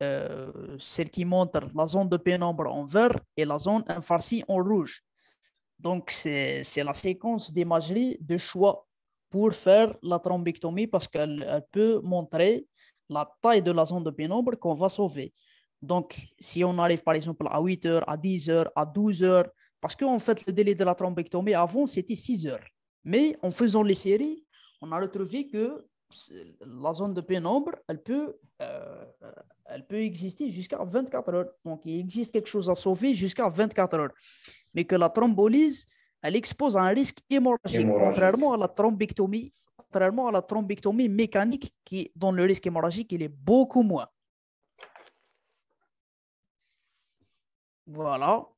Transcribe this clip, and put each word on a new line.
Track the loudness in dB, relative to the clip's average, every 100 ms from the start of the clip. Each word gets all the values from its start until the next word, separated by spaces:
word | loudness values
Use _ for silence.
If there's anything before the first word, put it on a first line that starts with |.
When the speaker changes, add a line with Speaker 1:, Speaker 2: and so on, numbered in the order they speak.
Speaker 1:
euh, | -4 -4 -6 -10 -12 -14 -16 -16
celle | -10 -6 -4
qui | -4 0
montre | 2 2 0 -4
la | -2 0
zone | 2 2
de | 2
pénombre | 2 0 0 -2 -4
en | -6 0
vert | 2 4 2 -4 -4
et |
la | -2 -2
zone | 0 0 -2
infarcie | -6 -2 -2 0 -4 -2
en | 0
rouge. | 2 0 0 -8 _ _ _ _ _ _ _ _
Donc, | -6 -4 -4
c'est, | -6 -4 -2 -2 -4
c'est | -4 -4
la | -4 -4
séquence | -4 -4 -4 -4 -4
d'imagerie | -2 2 0 2 0 0 -4
de | -4 -4
choix | -4 2 2 2 -6 _ _ _ _
pour | 0 2
faire | 2 6 6 6 0
la | -4 -4
thrombectomie | -2 -2 -2 -4 -6 -4 0
parce | -2 -2
qu'elle, | -4 -4 -4 -4
elle | -6 -4
peut | 0 2 2
montrer | 0 -4 -2 2 2 2 -2 _ _ _ -8
la | -6 -6 _
taille | 4 4
de | 4
la | 2 2
zone | 0
de | -4
pénombre | -6 -4 -2 -2 -2
qu'on | -2
va | 0 -2
sauver. | 0 -4 -4 -12 -14 _ _ _ _
Donc, | -4 -2 -2 -12 -20 _
si | -8 -2
on | 0 2
arrive, | 2 2
par | 2
exemple, | 0 -2 -6 -4
à | 0
huit | 0 0 0
heures, | 0 0
à | -4
dix | -4 -2 0
heures, | 0 2 -2
à | -2
douze | 0 0 2
heures, | 4 6 4 -4 _ _
parce | -10 -2
qu'en | 0 0
fait, | 0 -2 0
le |
délai | 2 2
de | 2
la | 2 0
thrombectomie | -2 -4 -4 -4 0
avant, | 2 2 0 0
c'était | -2 -4 -6
six | -4 -4 -4
heures. | -8 -12 _ _ _
Mais | -2 2 2 0
en | -6
faisant | 0 2 4
les | 2
séries, | 2 2 0 0 -6 _ _ _ _
on | -8
a | -6
retrouvé | -4 -6 -6 -6 -6
que | -4 -4 -6 -16 _ _
c'est, | -20 -20 -20 -20 -20
la | -20 -8 -6
zone | -4 -4
de | -6
pénombre, | -4 -2 0 0 -2 -8 -10
elle | -10
peut, | -6 -4 -4 -10 _ -14
euh, | -12 -12 -14 -18 -20 _ -20 -20 -20 _ -18
elle | -18 -10
peut | -6
exister | -6 -6 -10 -8 -8
jusqu'à | -8 -8 -8
vingt-quatre | -4 -4 -4 -6 -4
heures. | -4 -4 -10
Donc, | -12 -12 -8
il | -8
existe | -6 -6 -4
quelque | -4 -4
chose | -4 -2
à | -2
sauver | 0 0 0
jusqu'à | 0 -2 0 -2
vingt-quatre | 0 0 2 0 0
heures. | -2 -6 -20 -20 -20 -20 _
Mais | -4 0
que | 4
la | 4
thrombolyse, | 4 2 4 4 6 4 2 -10 _ _ _
elle | -2 -2
expose | -2 -2 2 4
à |
un | 4
risque | 2 0 -4 _
hémorragique, | 2 4 2 0 0
Speaker 2:
Hémorragique. | 2 4 4
Speaker 1:
contrairement | 6 4 4 2
à | 2
la | 0
thrombectomie, | 2 2 2 -2 0 -2 -2 -6 -16 _ _
contrairement | _ 0 2 2 0
à |
la | 0
thrombectomie | 0 -4 -2 -2 0 2 2
mécanique, | 2 2 2 0 -2 -8 -18 _
qui, | -8 -8 -2
dont | 0
le | 4
risque | 4 2 0
hémorragique, | -2 -2 -2 -6
il | -6
est | -6
beaucoup | -6 4 6 6 4
moins. | 2 0 -4 _ _ _ _ _ _ _ -20 -20 -20 _ _ _ _ _ _ _ _ _ _ _ _ _ _ _ _ _ _ _ _ _ _ _ _ _ _ _ -18
Voilà. | -8 -4 0 2 2 0